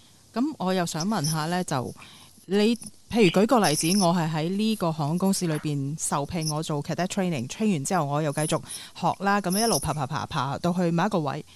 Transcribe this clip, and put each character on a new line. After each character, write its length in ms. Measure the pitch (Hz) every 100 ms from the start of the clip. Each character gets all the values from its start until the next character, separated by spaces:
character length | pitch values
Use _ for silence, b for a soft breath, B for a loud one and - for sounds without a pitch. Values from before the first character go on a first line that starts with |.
| b b -
噉 80 | 220 294 269
我 160 | 180
又 100 | 185
想 220 | 170 160 185
問 160 | 220
下 220 | 151 156 156
呢， 160 | 180
就 300 | 180 139 - B B B B - -
你 300 | 196 214 240 - - -
譬 140 | 226
如 40 | 190
舉 160 | 185 220
個 120 | 254 180
例 60 |
子， 140 | 151 160 202
我 100 | 175
係 160 | 175 160
喺 180 | 156 160
呢 260 | 196 220 220
個 160 | 170
航 160 | 160 147
空 100 | 175
公 140 | 190
司 140 | 196 175
裏 80 |
邊 420 | 151 156 143 139 156
受 240 | - 156
聘， 240 | 143 165 156
我 100 | 151
做 180 | 160 151
cadet 240 | 143 160 180
training，train 640 | - 185 151 123 - 220
完 120 | 170
之 100 | 135 185
後 80 |
我 180 | 143 147
又 80 | 156
繼 100 | 143
續 180 | 151 151 131 B B
學 180 | - 175 -
啦， 160 | 196 202
咁 100 | 190
樣 120 | 190
一 20 | 226
路 120 | 156
爬， 120 | 156
爬， 140 | 147 131
爬， 180 | 143 104
爬 320 | 147 131 135
到 140 | 170
去 180 | 180 175
某 140 | 170 202
一 20 |
個 100 | 196
位。 240 | 143 143 b